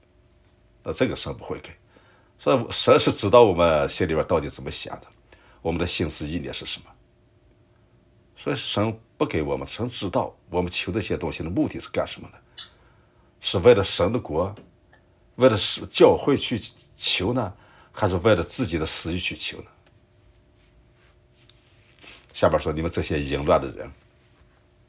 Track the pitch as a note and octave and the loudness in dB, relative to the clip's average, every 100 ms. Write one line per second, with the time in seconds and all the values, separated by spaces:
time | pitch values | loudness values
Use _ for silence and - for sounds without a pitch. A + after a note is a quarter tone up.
0 | _ _ _ _ _ _ _ _ - - | _ _ _ _ _ _ _ _ -10 -2
1 | C3 - D2+ - - D2+ - - _ - | -2 -2 -8 -10 -10 -12 -12 -20 _ -20
2 | _ _ _ _ - C3+ - - - C#3 | _ _ _ _ 2 2 0 0 6 6
3 | C3+ B2 G2+ A#2+ A2 E2+ E2+ D#2 C2+ - | 6 0 6 8 8 6 4 4 0 -2
4 | F2 D#2 D2 E2 C#2+ - C2+ - - - | -2 0 0 -2 -2 -8 -10 -10 -10 -14
5 | - _ _ - - - E2 E2+ D#2+ - | -18 _ _ -20 -20 -8 -6 -2 -2 -2
6 | D#2+ - D2 D#2+ C2+ - - - - - | -4 -4 -6 -6 -8 -10 -10 -12 -14 -20
7 | _ _ _ _ _ _ _ _ _ _ | _ _ _ _ _ _ _ _ _ _
8 | _ _ _ - - C#3+ - - G#2+ G#2+ | _ _ _ -10 -6 -4 -2 0 0 -2
9 | _ _ D3+ F2 D2 C2+ C2+ - B2 - | _ _ -2 -2 -2 -4 -6 -8 -8 -6
10 | G2+ F2 E2+ - _ F2 F2 - - G#2 | -4 -4 -4 -10 _ -4 -2 -4 -4 -6
11 | - E2 E2 - E2 G2 C#3+ - - F2+ | -4 -6 -6 -8 -6 -2 -2 -4 -8 -6
12 | D2 - - - _ - - - _ _ | -6 -8 -16 -20 _ -12 -12 -14 _ _
13 | _ _ _ _ - G2 A#2 A2 F#2+ - | _ _ _ _ -6 4 6 6 4 0
14 | F2 A#2+ - D2+ F#2 G#2 - _ _ _ | 0 0 -4 -2 -4 -6 -20 _ _ _
15 | _ _ _ - C3 G#2 - - F#2+ - | _ _ _ 4 4 6 -2 -6 -8 6
16 | - F2 - C#3 - A#2+ - - - - | 6 6 2 0 0 -6 -6 -18 -20 -8
17 | - - F3 B2 G2 - - - - - | -4 -2 -2 -2 -4 -10 -20 -20 -20 -4
18 | G2+ F2+ F#2 F2 D#2+ - A2 D#2+ D#2 - | -2 2 4 2 0 -4 -4 -2 -4 -4
19 | - F2+ - D#2 - - - _ _ _ | -4 -4 -6 -6 -10 -10 -18 _ _ _
20 | _ _ _ _ _ _ _ _ _ _ | _ _ _ _ _ _ _ _ _ _
21 | _ _ _ _ - _ _ _ _ _ | _ _ _ _ -20 _ _ _ _ _
22 | - - _ - F2+ - - D#2 E2 - | -20 -20 _ 0 2 2 -2 -4 -4 -4
23 | E2 D#2+ C#2+ C#2 D2 E2+ - - - - | -2 -4 -2 -2 2 2 2 -10 -16 -18
24 | _ _ _ _ _ _ _ _ | _ _ _ _ _ _ _ _